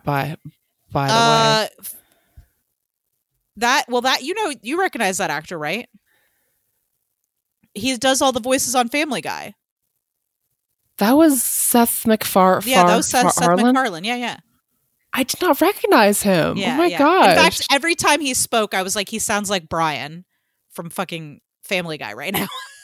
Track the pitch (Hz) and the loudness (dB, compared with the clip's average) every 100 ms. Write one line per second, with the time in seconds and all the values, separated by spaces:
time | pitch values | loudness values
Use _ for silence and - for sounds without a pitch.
0 | - 139 143 165 156 - _ _ _ 147 | -2 -4 -4 -8 -16 -20 _ _ _ -4
1 | 139 226 233 226 226 220 208 - - - | 0 2 4 4 2 2 -2 -8 -16 -16
2 | _ _ _ - _ _ _ _ _ _ | _ _ _ -20 _ _ _ _ _ _
3 | _ _ _ _ _ 202 240 277 - 240 | _ _ _ _ _ -4 0 0 0 -2
4 | 254 285 254 427 392 254 214 339 381 240 | 0 -2 -4 -6 -6 -6 -6 -2 -2 -2
5 | 196 196 170 147 160 165 151 202 - _ | -4 -2 -4 -6 -8 -10 -8 -8 -10 _
6 | _ _ _ _ _ _ _ _ _ _ | _ _ _ _ _ _ _ _ _ _
7 | _ _ _ _ _ _ _ 208 254 240 | _ _ _ _ _ _ _ -6 -4 -2
8 | 262 262 277 240 247 262 247 254 233 294 | 0 2 0 0 -2 -2 0 -2 0 -2
9 | 311 202 151 78 80 - _ _ _ _ | -2 -4 -6 -10 -12 -18 _ _ _ _
10 | _ _ _ _ _ _ _ _ _ - | _ _ _ _ _ _ _ _ _ -2
11 | 202 285 320 254 - - - 240 233 - | 2 6 6 4 -2 -2 0 2 2 0
12 | 226 220 - 196 185 185 214 262 175 233 | 0 0 2 4 4 4 2 4 6 4
13 | - 262 180 - 170 180 240 262 254 160 | 2 2 2 2 2 4 4 2 0 -4
14 | 208 247 233 147 _ _ _ _ _ _ | -6 -6 -8 -10 _ _ _ _ _ _
15 | _ - 262 - 359 277 330 - 427 302 | _ -4 -4 -2 0 2 2 2 2 4
16 | 208 202 208 180 147 190 185 277 339 180 | 4 2 2 2 0 -2 -2 0 0 2
17 | 285 370 214 330 320 - - 277 330 349 | 2 6 6 6 4 0 -2 0 0 -2
18 | 349 294 277 254 - 233 208 196 185 208 | 0 0 0 -4 -2 -2 -2 -4 -4 -6
19 | 196 220 - 208 196 196 160 165 160 135 | -6 -6 -4 -4 -2 -6 -4 -2 -2 -2
20 | 143 165 - _ _ _ _ - 170 - | -8 -14 -20 _ _ _ _ -14 -10 -8
21 | 180 165 151 135 _ _ - 185 170 151 | -8 -8 -12 -18 _ _ -6 -4 -4 -8
22 | 113 107 151 - 196 - - - | -10 -10 -6 -6 -6 -10 -18 -20